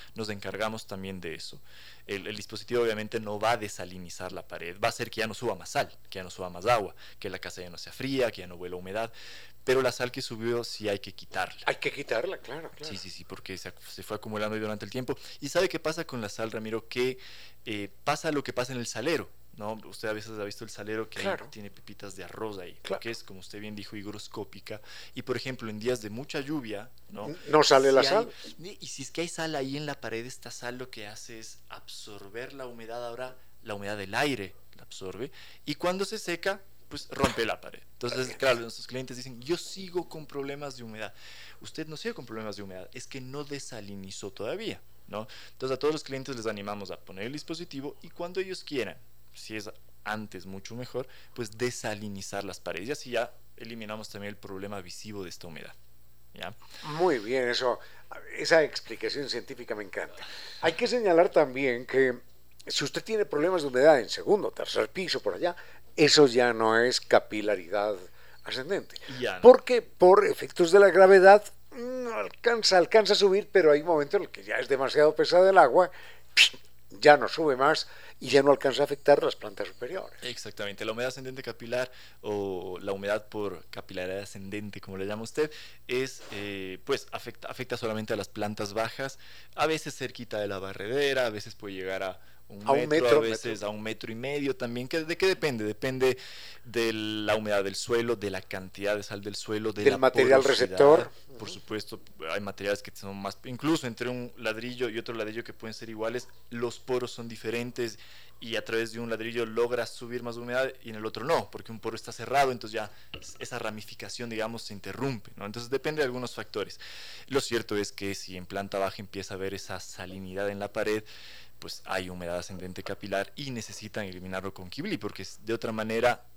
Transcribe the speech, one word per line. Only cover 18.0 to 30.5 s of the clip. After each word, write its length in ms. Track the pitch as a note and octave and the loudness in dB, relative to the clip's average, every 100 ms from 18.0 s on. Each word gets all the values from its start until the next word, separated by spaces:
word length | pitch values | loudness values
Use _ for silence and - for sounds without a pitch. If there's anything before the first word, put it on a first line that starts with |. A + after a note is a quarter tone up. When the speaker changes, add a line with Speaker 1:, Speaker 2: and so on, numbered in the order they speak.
Speaker 1:
pasa 260 | - D3 E3 | -2 -2 0
lo 100 | D3 | -2
que 80 | B2+ | -2
pasa 200 | B2 B2+ | -4 -4
en 60 | B2+ | -4
el 80 | A#2 | -6
salero, 420 | A2+ C3+ D3 F#2 - - - | -4 -2 -2 -2 -12 -18 -10
¿no? 160 | G#2+ A2 - | -8 -8 -10
Usted 200 | F#2+ A2+ | -8 -4
a 60 | |
veces 260 | G#2+ G#2+ A2 | -4 -6 -8
ha 60 | |
visto 180 | G2+ G2+ | -8 -8
el 80 | G#2+ | -12
salero 400 | - G#2 A2 G#2+ | -10 -6 -4 -4
que 80 | - | -4
Speaker 2:
Claro. 280 | G3 F3 - | -4 -4 -6
Speaker 1:
ahí 40 | |
tiene 180 | A2 G2+ | -14 -14
pepitas 440 | - - G2+ G2+ | -14 -16 -14 -14
de 80 | F#2+ | -12
arroz 360 | F2 - A2 G2 | -12 -8 -6 -6
ahí, 200 | F2 F2 | -12 -12
Speaker 2:
Claro. 180 | - F#3+ | -6 -6
Speaker 1:
que 100 | A#2 | -6
es, 140 | A2+ | -8
como 160 | - F#2+ | -10 -14
usted 180 | - G#2 | -14 -12
bien 160 | G#2+ | -10
dijo, 220 | G#2 F#2+ G#2+ | -10 -10 -10
higroscópica. 840 | G2+ G#2 - A2+ G2 G2 - G#2 - - - - | -10 -10 -10 -10 -10 -10 -12 -12 -12 -18 -14 -12
Y, 60 | |
por 140 | B2+ A#2+ | -4 -4
ejemplo, 320 | C3+ B2 A2+ | -2 -6 -6
en 120 | G#2+ | -4
días 200 | A2+ B2 | -2 -2
de 100 | G#2+ | -2
mucha 280 | A2 C#3+ D3+ | -8 -6 -6
lluvia, 500 | C3+ D#3 A2+ G2+ A#2 - - | -4 -4 -4 -8 -10 -16 -14
¿no? 240 | G2+ A2 D#3 C#3+ | -10 -10 -10 4
Speaker 2:
No 160 | D3+ | 6
sale 240 | C#3 C3+ C3+ | 10 8 10
Speaker 1:
Si 60 | |
Speaker 2:
la 60 | C3+ | 8
Speaker 1:
hay 40 | C#3 | 8
Speaker 2:
sal. 260 | G3 A#3 - - - | 4 2 -6 -12 -12
Speaker 1:
y 260 | F3 - D3 | -12 -12 -12
si 160 | - | -10
es 80 | C3+ | -10
que 120 | - | -4
hay 60 | E3+ | -6
sal 280 | - D#3+ D#3 | -4 -4 -2
ahí 200 | C3+ C#3+ | -2 -4
en 80 | D3+ | -4
la 140 | C#3 | -6
pared, 240 | A#2 A2+ | -6 -6
esta 280 | B2 - A#2+ | -6 -12 -12